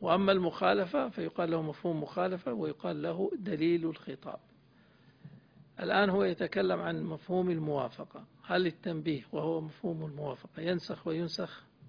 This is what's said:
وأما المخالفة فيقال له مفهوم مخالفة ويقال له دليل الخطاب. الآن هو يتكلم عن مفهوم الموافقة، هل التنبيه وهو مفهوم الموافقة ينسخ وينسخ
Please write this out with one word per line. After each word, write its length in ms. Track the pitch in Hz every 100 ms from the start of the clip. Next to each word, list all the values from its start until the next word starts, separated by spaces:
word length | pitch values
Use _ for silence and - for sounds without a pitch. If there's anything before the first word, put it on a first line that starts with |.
وأما 320 | 185 185 196
المخالفة 760 | 196 170 - 185 202 175 294 254
فيقال 420 | 196 165 - 170
له 120 | 165
مفهوم 400 | 156 147 175 156
مخالفة 500 | 147 - 185 185 254
ويقال 500 | 226 156 143 180 156
له 280 | 156 175 196 330
دليل 480 | 196 156 160 170 165
الخطاب. 540 | 156 - 135 - - - - _ - - _ - _ - - _ - - -
الآن 300 | 170 196 202
هو 140 | 190
يتكلم 560 | 190 170 180 - 185 175
عن 220 | 170 165
مفهوم 480 | 160 156 - 180 180
الموافقة، 760 | 165 151 143 123 - - 139 - -
هل 220 | - 180 180
التنبيه 560 | 160 - 160 156 143 -
وهو 280 | 151 156 165
مفهوم 440 | 156 - 185 160
الموافقة 580 | 156 143 147 127 - -
ينسخ 440 | 165 180 - 165 170
وينسخ 580 | 160 170 - 175 - - _